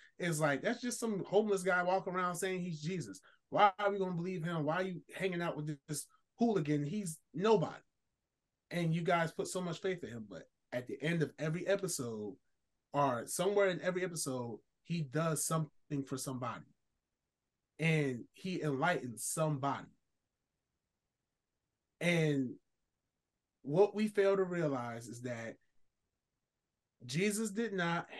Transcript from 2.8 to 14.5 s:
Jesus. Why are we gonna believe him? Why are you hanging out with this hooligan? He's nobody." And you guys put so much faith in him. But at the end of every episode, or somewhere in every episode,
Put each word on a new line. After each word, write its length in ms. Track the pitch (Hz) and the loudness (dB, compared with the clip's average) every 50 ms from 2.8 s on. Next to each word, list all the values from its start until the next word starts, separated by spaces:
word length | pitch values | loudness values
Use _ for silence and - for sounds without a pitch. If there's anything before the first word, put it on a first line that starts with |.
Jesus. 400 | 147 160 190 175 123 98 - - - - _ _ _ _ | -4 -4 -4 -4 -4 -6 -10 -14 -16 -20 _ _ _ _
Why 220 | 117 160 208 202 190 - | 4 6 6 6 6 4
are 120 | 202 202 | 2 0
we 80 | 202 196 | 2 0
gonna 140 | 190 185 180 | 0 0 0
believe 260 | 165 170 185 185 175 156 | -2 -2 -2 -2 -2 -2
him? 200 | 175 175 160 143 | -2 -2 0 0
Why 120 | 147 160 | 0 0
are 60 | 180 190 | 0 -2
you 180 | 190 180 - - - - | -2 -4 -8 -10 -12 -6
hanging 260 | - 185 190 175 175 | -4 -2 -2 -2 -2
out 160 | 175 165 139 | -2 -2 -4
with 220 | 147 151 156 151 143 _ | -4 -4 -6 -6 -8 _
this 200 | - 147 - - - _ _ _ _ _ - | -8 -8 -8 -8 -10 _ _ _ _ _ 2
hooligan? 460 | 233 240 214 185 151 147 151 147 147 | 2 4 4 2 2 2 2 2 0
He's 340 | 143 185 214 202 165 156 - _ _ - | 0 -2 -4 -4 -6 -8 -10 _ _ -4
nobody." 480 | 151 190 220 226 190 147 98 - - - _ _ _ _ _ _ _ _ _ _ _ _ _ _ _ _ - | 2 4 6 6 6 4 2 -4 -8 -16 _ _ _ _ _ _ _ _ _ _ _ _ _ _ _ _ -8
And 240 | 165 175 170 165 160 | -4 0 0 2 2
you 80 | 175 170 | 2 2
guys 280 | 185 175 165 165 160 - | 4 4 4 2 0 -2
put 140 | - - | -4 -6
so 140 | - - 185 | -4 -4 -4
much 200 | 180 175 160 - | -4 -4 -4 -4
faith 220 | - 190 185 - - | -2 -4 -4 -4 -6
in 80 | 107 | -10
him. 160 | 120 117 110 98 | -10 -10 -10 -12
But 140 | 95 80 - - _ _ _ _ - | -12 -14 -14 -16 _ _ _ _ -8
at 140 | 123 120 - | -8 -6 -6
the 120 | - - - | -6 -4 -2
end 200 | 160 170 165 147 | 0 2 2 0
of 100 | 120 - - | 0 -2 -4
every 280 | 151 160 156 180 170 | -4 -4 -2 -2 0
episode, 720 | 180 196 196 190 165 - - 127 120 113 107 104 101 95 - _ _ _ _ _ _ _ _ _ _ - | 0 0 0 0 -2 -4 -4 -4 -4 -4 -6 -6 -8 -8 -12 _ _ _ _ _ _ _ _ _ _ 0
or 320 | 143 143 135 123 117 110 | 2 2 2 2 0 -4
somewhere 420 | - - - 175 196 202 202 202 190 | -4 -2 0 0 2 4 4 4 4
in 120 | 180 160 | 2 0
every 240 | 160 180 175 180 185 | -2 -2 -2 -2 -2
episode, 540 | 180 175 151 - 147 127 127 120 117 | -4 -4 -4 -4 -4 -4 -4 -4 -6